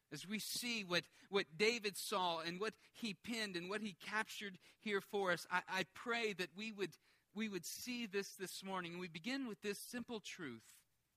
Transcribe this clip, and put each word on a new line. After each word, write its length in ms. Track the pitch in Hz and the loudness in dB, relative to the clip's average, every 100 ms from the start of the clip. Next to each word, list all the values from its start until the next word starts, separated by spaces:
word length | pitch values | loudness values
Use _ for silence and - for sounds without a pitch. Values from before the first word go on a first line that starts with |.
| _ | _
As 120 | 151 160 | -8 -4
we 120 | 208 | -2
see 480 | - - 240 226 190 | -2 -2 0 0 2
what, 160 | 175 - - - | 2 2 -10 0
what 160 | 196 180 160 | 2 2 4
David 400 | 214 240 208 190 | 6 6 0 -2
saw 420 | - 208 180 165 | 0 4 4 2
and 200 | 165 180 | 0 -2
what 160 | 214 - - | -2 -4 -16
he 220 | - 233 185 | -6 -4 -4
penned 400 | - 233 208 180 | -4 -2 0 -2
and 160 | 180 | -2
what 100 | 214 | -2
he 160 | 214 175 - | -2 -6 -2
captured 520 | 208 220 - 208 - - - | 0 0 -2 -8 -10 -18 -8
here 220 | 220 196 | 0 2
for 300 | - 208 190 | 2 2 4
us, 160 | 170 - | 4 4
I, 100 | 180 - | 0 2
I 180 | 185 185 - | 0 0 -4
pray 380 | 247 233 226 | 0 2 2
that 160 | 175 175 170 | 0 -4 -4
we 160 | 220 | -6
would, 200 | 202 180 - _ _ _ | -2 -2 -4 _ _ _
we 160 | 202 220 | -2 0
would 160 | 190 160 | 0 -4
see 400 | - - 247 233 | -6 -4 -2 0
this 240 | 196 196 - | 0 -2 -4
this 240 | 185 - | -6 -4
morning. 280 | 190 190 170 | -2 -2 -2
And 100 | 175 | -4
we 60 | 180 | -4
begin 400 | 165 190 269 254 | -4 -2 0 -2
with 140 | 202 | -2
this 160 | 208 202 | -2 -2
simple 420 | - 247 233 233 | -4 -6 -4 -4
truth. 400 | - - 156 113 - - _ _ _ | -6 -6 -4 -6 -10 -20 _ _ _